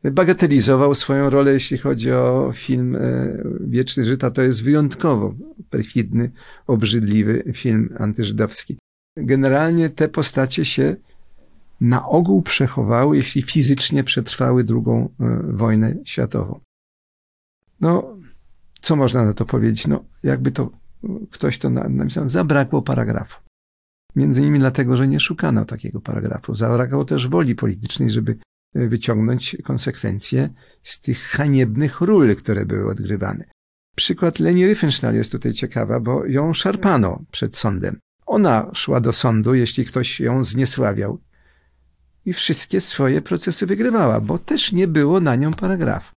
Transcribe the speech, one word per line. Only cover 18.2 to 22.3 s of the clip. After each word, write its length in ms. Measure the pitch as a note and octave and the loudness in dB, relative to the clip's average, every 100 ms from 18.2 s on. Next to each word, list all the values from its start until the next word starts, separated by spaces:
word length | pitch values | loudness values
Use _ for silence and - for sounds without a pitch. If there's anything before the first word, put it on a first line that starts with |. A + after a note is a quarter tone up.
| B2+ - _ - - - | -20 -20 _ -20 -20 -8
co 140 | - | 0
można 300 | D3+ B2+ B2 | 2 2 2
na 80 | G#2+ | 2
to 120 | G2+ | 0
powiedzieć? 420 | A2+ B2+ A2+ A2 - | -2 0 0 0 -2
No, 180 | - - - | -2 -4 -6
jakby 280 | C3+ C3+ C3 | -2 0 -2
to, 120 | B2+ A#2 - - - | -2 -6 -8 -20 -14
e, 40 | A3 F#3+ - | -10 -10 -12
ktoś 260 | - D3 B2+ | -4 -4 -2
to 120 | C#3 | -2
na-, 200 | B2 - | -2 -2
napisał, 380 | C3 C#3 - | -2 -2 -4
zabrakło 540 | C#3+ | -2